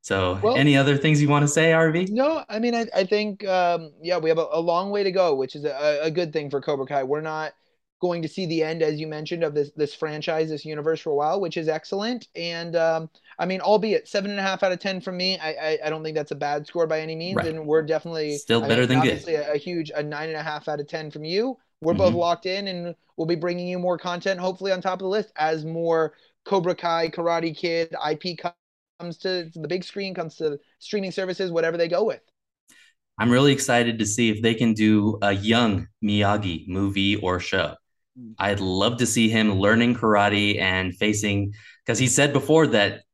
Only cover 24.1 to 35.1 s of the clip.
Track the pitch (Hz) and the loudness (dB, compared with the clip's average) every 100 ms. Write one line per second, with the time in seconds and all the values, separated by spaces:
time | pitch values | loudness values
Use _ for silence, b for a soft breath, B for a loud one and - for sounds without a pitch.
24.1 | 175 196 185 185 185 196 185 185 185 190 | -4 -4 -2 -4 -4 -4 -2 -2 -4 -2
25.1 | 214 190 - 156 160 156 165 170 160 156 | -2 -4 -2 -2 -2 -4 -4 0 2 0
26.1 | b b b - 196 175 165 170 165 165 | b b b -2 0 0 -2 -2 0 -2
27.1 | 165 170 170 170 156 175 165 165 165 151 | -2 -2 0 -2 -4 -2 -2 -2 -4 -4
28.1 | 156 180 165 175 _ _ _ _ _ 175 | -4 -6 -8 -10 _ _ _ _ _ -14
29.1 | 160 190 185 165 165 151 185 - 202 196 | -8 -4 -4 -6 -12 -6 -6 -6 -8 -8
30.1 | 180 165 - 156 143 _ _ - 214 190 | -6 -8 -4 -4 -4 _ _ -6 -4 -4
31.1 | 185 185 180 190 165 165 170 170 175 214 | -4 -4 -4 -2 0 0 0 0 2 0
32.1 | 131 _ _ _ _ _ b b b _ | -4 _ _ _ _ _ b b b _
33.1 | - 113 123 143 135 - 120 120 110 101 | -2 2 6 6 4 2 2 2 0 -2
34.1 | - 117 107 113 113 120 107 107 107 104 | 2 2 2 0 2 2 4 4 4 2